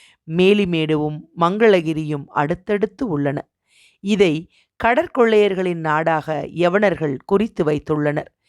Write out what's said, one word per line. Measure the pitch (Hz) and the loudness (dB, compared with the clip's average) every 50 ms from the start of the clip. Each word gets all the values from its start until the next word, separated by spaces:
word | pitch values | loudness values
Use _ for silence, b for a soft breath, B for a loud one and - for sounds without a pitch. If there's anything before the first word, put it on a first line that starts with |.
| b b b b _ 156 | b b b b _ -6
மேலிமேடுவும் | 160 175 185 190 208 208 202 175 170 160 156 156 156 151 151 151 151 147 - _ _ | 0 2 4 4 4 4 2 0 0 -2 0 0 0 0 0 -4 -6 -8 -14 _ _
மங்களகிரியும் | - 170 170 196 214 233 220 196 180 156 160 160 156 160 151 151 143 135 - - | 0 0 0 2 4 4 4 4 4 2 -2 -4 -4 -4 -4 -6 -8 -8 -6 -4
அடுத்தடுத்து | 139 147 151 180 175 _ - 208 202 208 214 - - 269 220 | -2 -2 -2 -4 -6 _ -4 -2 -2 -2 -4 -4 -8 -6 -4
உள்ளன. | 156 147 143 139 135 147 - _ _ _ b b b b b b b b - | -4 -2 -2 -2 -4 -4 -10 _ _ _ b b b b b b b b -4
இதை | 196 214 190 202 175 147 160 175 _ _ _ _ _ _ _ | -2 2 2 2 2 2 -2 -6 _ _ _ _ _ _ _
கடற்கொள்ளையர்களின் | - 233 247 285 349 - - 262 233 226 220 214 208 202 190 185 190 180 175 170 | 0 0 0 0 -2 -2 0 2 2 4 4 4 4 2 0 -2 -2 -4 -4 -4
நாடாக | 160 156 151 156 160 165 160 156 143 160 156 143 143 - - | -2 -2 -2 0 0 0 0 0 -2 -4 -6 -6 -6 -8 -2
யவனர்கள் | 160 170 175 175 208 208 196 170 - 160 147 123 - - | 0 0 2 2 2 2 2 0 0 -2 -4 -4 -6 -4
குறித்து | - 202 196 220 220 - - 170 | 0 0 0 0 -2 -2 -2 -2
வைத்துள்ளனர். | 151 151 143 - - 156 151 147 147 147 151 - - _ _ _ | 0 0 -2 -2 -4 -2 0 0 -2 -2 -2 -8 -10 _ _ _